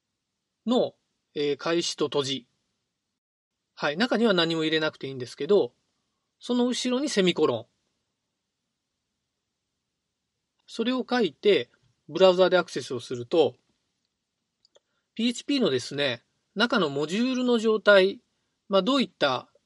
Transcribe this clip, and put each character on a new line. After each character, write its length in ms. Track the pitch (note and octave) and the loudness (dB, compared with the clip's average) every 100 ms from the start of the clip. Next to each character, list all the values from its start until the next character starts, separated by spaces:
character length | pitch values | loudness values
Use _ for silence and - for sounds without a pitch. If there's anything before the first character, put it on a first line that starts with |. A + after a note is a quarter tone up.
| _ _ _ _ _ _ A3 | _ _ _ _ _ _ -2
の、 300 | A#3+ C#3+ - _ _ _ - | 0 0 -4 _ _ _ -6
え 160 | D3 | -4
ー、 60 | C#3 | -2
開 260 | E3 E3+ | -2 -2
始 120 | F3 - | -2 -4
と 100 | D3 | -2
閉 180 | D3 | -2
じ。 240 | C3+ C3 - _ _ _ _ _ _ _ _ _ _ _ _ - | -4 -6 -10 _ _ _ _ _ _ _ _ _ _ _ _ -6
は 140 | D#3+ | -6
い、 60 | D3+ | -2
中 180 | A#3 A3+ | -2 2
に 100 | A#3 | 2
は 80 | |
何 220 | F3+ E3 E3 | 2 0 0
も 80 | |
入 80 | D#3 | -2
れ 80 | D#3 | 0
な 100 | D#3 | -2
く 80 | - | -6
て 100 | C3+ | -12
い 40 | |
い 20 | |
ん 40 | C3+ | -12
で 80 | A#2+ | -14
す 100 | - | -10
け 120 | D3 | 0
ど、 260 | G3 B2 - _ _ _ _ _ _ | 2 0 -6 _ _ _ _ _ _
そ 140 | - | -4
の 120 | B3 B3 | -2 -2
後 320 | B3 B3+ B3 | -2 -4 -4
ろ 60 | |
に 60 | C#4+ | -4
セ 140 | - | 0
ミ 100 | F#3 | 0
コ 120 | - D3+ | 2 -2
ロ 120 | A#2 | -2
ン。 80 | - _ _ _ _ _ _ _ _ _ _ _ _ _ _ _ _ _ _ _ _ _ _ _ _ _ _ _ _ _ _ | -8 _ _ _ _ _ _ _ _ _ _ _ _ _ _ _ _ _ _ _ _ _ _ _ _ _ _ _ _ _ _
そ 200 | - A3+ | -6 -4
れ 80 | |
を 120 | B3+ A#3 | -4 -2
書 120 | B3 | -2
い 140 | F#3+ | -2
て、 360 | - G#3 E3+ A#2 _ _ _ - | 0 2 2 0 _ _ _ -14
ブ 120 | D#3 | 4
ラ 100 | F#3 | 4
ウ 60 | F3+ | 6
ザ 140 | F3+ | 4
で 80 | F3+ | 2
ア 60 | |
ク 80 | E3+ | 0
セ 100 | D3+ | -8
ス 120 | B2+ | -8
を 80 | B2 | -10
す 120 | - | -8
る 120 | B2 A#2+ | -10 -2
と、 300 | F3 C3+ - _ _ _ _ _ _ _ _ _ _ _ _ _ _ _ | 2 2 0 _ _ _ _ _ _ _ _ _ _ _ _ _ _ _
ピ 120 | - A#3 | -4 -4
ー 20 | |
エ 20 | |
イ 40 | |
チ 100 | A#3+ | -4
ピ 140 | - C#4+ | -4 0
ー 20 | |
の 100 | F#3+ | 0
で 100 | C3 | 0
す 120 | - | -4
ね、 300 | C#3+ C#3+ A#2 _ _ _ G3 | -4 -4 -4 _ _ _ -2
中 240 | A#3+ B3 | 0 2
の 100 | D#3 | 0
モ 160 | C#3 D3+ | -2 -4
ジ 120 | G3 | -2
ュ 160 | B3+ | -2
ー 20 | B3+ | -2
ル 80 | |
の 160 | B3 A#3 | 0 0
状 220 | A3 G#3+ | 0 0
態、 400 | G#3 G3+ F#3+ - _ _ _ _ _ | 6 6 6 -2 _ _ _ _ _
ま 80 | F#3+ | 0
あ、 40 | |
ど 140 | F#3 C#4 | 2 0
う 60 | |
い 40 | - | -2
っ 40 | |
た 400 | _ D3 B2+ - _ | _ -2 -2 -8 _